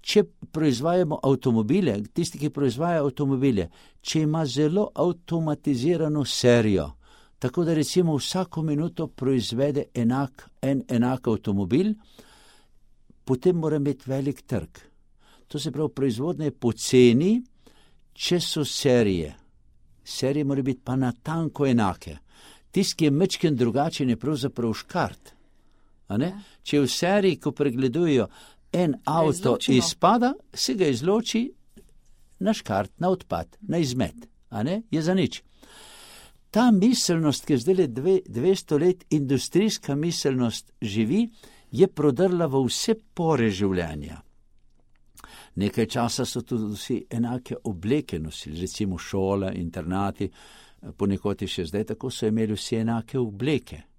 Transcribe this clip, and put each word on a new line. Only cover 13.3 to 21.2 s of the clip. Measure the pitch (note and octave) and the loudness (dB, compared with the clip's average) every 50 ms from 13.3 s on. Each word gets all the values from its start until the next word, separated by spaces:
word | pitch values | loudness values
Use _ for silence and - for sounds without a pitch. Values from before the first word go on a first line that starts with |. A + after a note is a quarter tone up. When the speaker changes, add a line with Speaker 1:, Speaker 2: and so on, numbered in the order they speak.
| C3 B2 - F#3 F3 | -4 2 2 0 2
Speaker 1:
mora | E3+ D#3 D#3 D3+ | 2 0 -2 -2
imeti | D3+ C#3 C#3+ C3+ C3 - | 0 0 -2 -4 -4 -6
velik | C3 C3+ C3+ C3+ C#3+ C#3 - | -6 -4 -2 -2 -4 -6 -6
trg. | _ - B2+ G2+ D#2+ - - - - _ _ _ _ _ _ _ _ _ - - _ | _ -6 -6 -6 -6 -8 -16 -20 -20 _ _ _ _ _ _ _ _ _ -20 -20 _
To | _ - D3+ | _ -10 -8
se | C3+ D#3 | -6 -6
pravi, | B2+ D3 D#3 D3 | -4 -4 -4 -4
proizvodnja | D3+ - C3+ C3+ A2 A2 C3+ E3+ F3+ C#3+ D#3 | -2 -2 -2 -2 -2 -2 -4 -6 -4 -4 -4
je | D3 - | -6 -6
poceni, | _ - A#2 A2 - - - - B2+ B2 A#2+ A2+ B2+ D#3 F#3+ A3 B3 B3 - _ _ _ - _ _ _ _ _ - _ _ | _ -4 -4 -4 -2 -4 4 6 8 8 8 8 6 4 4 2 0 -2 -6 _ _ _ -20 _ _ _ _ _ -20 _ _
če | _ - - - F3 F3+ | _ -8 -2 -2 0 0
so | F3 - - D#3+ C#3+ | 0 -2 -2 -2 -2
serije. | B2 - - - C#3+ B2 A#2+ A2+ G#2 F#2+ F2 D#2+ D2+ D#2 - _ _ _ _ _ _ _ _ _ _ - _ | -2 -4 0 2 4 4 6 4 4 2 0 -2 -6 -10 -18 _ _ _ _ _ _ _ _ _ _ -20 _
Serije | _ - - - - C3 C#3+ D3 D3+ | _ -12 -8 -4 -2 -2 0 0 0
morajo | C#3 C#3 C#3 C3 | 0 0 0 0
biti | C3+ B2+ B2+ | -2 -4 -4
pa | _ - B2+ | _ -4 -2
natanko | C3+ C3+ B2 A#2 - | 0 0 -2 -2 -4